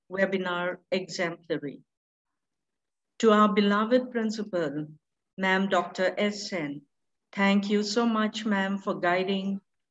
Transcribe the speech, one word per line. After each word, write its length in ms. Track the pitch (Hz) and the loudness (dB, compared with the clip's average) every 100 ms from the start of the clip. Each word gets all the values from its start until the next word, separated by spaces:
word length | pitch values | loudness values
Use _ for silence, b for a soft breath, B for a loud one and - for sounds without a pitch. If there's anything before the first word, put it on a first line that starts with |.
| - | -10
webinar 680 | 185 190 196 185 175 180 180 _ | -2 0 0 -2 -2 -4 -6 _
exemplary. 880 | 190 185 165 170 170 - 151 143 - _ _ _ _ _ _ _ _ _ _ _ _ _ - | -4 -4 -4 -4 -4 -6 -6 -6 -12 _ _ _ _ _ _ _ _ _ _ _ _ _ 0
To 120 | 226 | 4
our 160 | 208 214 | 6 6
beloved 580 | 202 202 202 220 247 254 | 4 2 2 2 2 2
principal, 760 | 233 220 214 202 180 156 147 156 156 _ _ _ - | -2 -4 -4 -4 -2 -2 -4 -8 -12 _ _ _ -4
Ma'am 300 | 190 190 196 | 0 2 2
Doctor 460 | 190 175 - 185 - | 0 0 -2 -2 0
S 320 | 208 208 - | -2 -2 -6
Sen, 320 | 185 147 143 - _ _ _ _ | -6 -6 -8 -14 _ _ _ _
thank 360 | - 196 202 202 | 0 4 4 2
you 120 | 208 | 0
so 240 | 214 233 233 | 0 0 0
much, 380 | 220 214 - 226 | 2 0 -2 -2
ma'am, 340 | 196 190 196 | 0 0 -2
for 200 | 202 170 | -4 -2
guiding, 600 | 175 180 190 196 190 196 - _ _ | 0 0 0 -2 -2 -6 -8 _ _